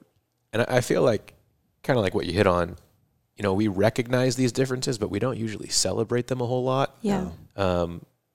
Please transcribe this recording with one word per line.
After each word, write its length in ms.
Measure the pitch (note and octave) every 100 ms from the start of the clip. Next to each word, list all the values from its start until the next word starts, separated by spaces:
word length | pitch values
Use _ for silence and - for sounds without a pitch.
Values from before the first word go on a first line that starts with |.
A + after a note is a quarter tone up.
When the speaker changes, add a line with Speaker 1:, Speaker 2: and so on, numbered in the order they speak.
| - _ _ _ _
Speaker 1:
and 100 | A2
I, 140 | G#2 B2
I 40 |
feel 220 | - -
like, 320 | C#3+ G#2 - - _ _ _ _
kinda 180 | - B2+
like 140 | F#2+ G#2+
what 100 | F2
you 80 |
hit 140 | E2+ G2
on, 300 | F2 E2+ F2 _ _ _ _ _ -
you 80 |
know, 100 | G2+
we 140 | F#2+ G#2+
recognize 680 | F#2 A2 - A#2+ B2+ B2+ A#2+
these 140 | B2+
differences, 460 | B2+ C3 B2+ C3+ A#2
but 140 | G#2
we 80 | G2+
don't 180 | B2 A2
usually 320 | A2 G2+ -
celebrate 580 | - F#2+ G2+ A2 A#2+ A#2+
them 140 | B2+
a 40 | A#2+
whole 180 | B2+
lot. 320 | C3 C3 C#3 -
Speaker 2:
Yeah. 280 | G#3 G3 F#3 - - -
Speaker 3:
No. 60 |
Speaker 1:
Um, 420 | F#2+ F2 E2+ E2+ - _ _